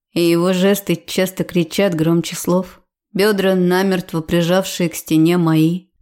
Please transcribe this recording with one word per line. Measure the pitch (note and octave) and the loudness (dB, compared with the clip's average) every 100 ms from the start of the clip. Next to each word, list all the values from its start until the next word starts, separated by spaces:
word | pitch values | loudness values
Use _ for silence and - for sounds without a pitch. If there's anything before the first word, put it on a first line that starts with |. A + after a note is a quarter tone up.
| _ | _
и | E3 | -2
его | E3+ E3+ F3+ | 2 2 0
жесты | F#3 G3 G3+ - E3 | 2 2 0 -2 -6
часто | - - F#3 F#3 | -4 -4 -4 -4
кричат | E3+ F3+ D#3+ - G3 E3 | -4 -2 -2 -2 0 0
громче | D#3+ E3+ E3 E3+ | 0 0 -2 -6
слов. | - F3+ F#3 - _ _ _ | -2 -2 -2 -12 _ _ _
Бёдра, | F#3 G3+ G3+ F#3+ F#3+ | -2 0 2 0 2
намертво | F3+ F3+ G3 F#3 F#3 E3 | 2 2 0 -2 -4 -8
прижавшие | D#3+ F3 E3+ F#3 F#3 - F3 | -2 0 2 0 -2 -4 -4
к | - | -4
стене | - D#3+ D#3+ F3 | -2 2 4 2
мои, | E3 D#3+ D#3+ F3+ - _ | 2 2 2 0 -8 _